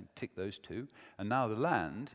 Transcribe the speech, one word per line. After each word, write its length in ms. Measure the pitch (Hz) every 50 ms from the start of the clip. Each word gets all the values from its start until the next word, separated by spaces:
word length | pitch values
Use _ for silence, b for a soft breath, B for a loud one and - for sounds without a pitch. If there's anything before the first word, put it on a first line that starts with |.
| 101 - _
tick 220 | - - 110 -
those 240 | 92 95 104 101 -
two, 280 | - - - 107 131 139 B B B B B
and 100 | - 101
now 200 | 104 120 135 127
the 80 | 113 110
land 580 | 110 139 175 160 107 85 76 73 104 139 147 -